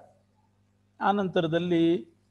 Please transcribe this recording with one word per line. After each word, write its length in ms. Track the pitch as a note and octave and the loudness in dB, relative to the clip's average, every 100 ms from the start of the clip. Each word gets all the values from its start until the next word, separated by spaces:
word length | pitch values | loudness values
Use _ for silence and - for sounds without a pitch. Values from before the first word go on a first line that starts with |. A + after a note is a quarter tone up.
| - _ _ _ _ _ _ _ _ _ | -8 _ _ _ _ _ _ _ _ _
ಆ 100 | G3 | -2
ನಂತರದಲ್ಲಿ, 1040 | G3+ F#3+ F3+ E3 E3+ F3+ E3+ E3 F3+ - _ _ | 0 0 -2 0 -2 0 2 2 0 -4 _ _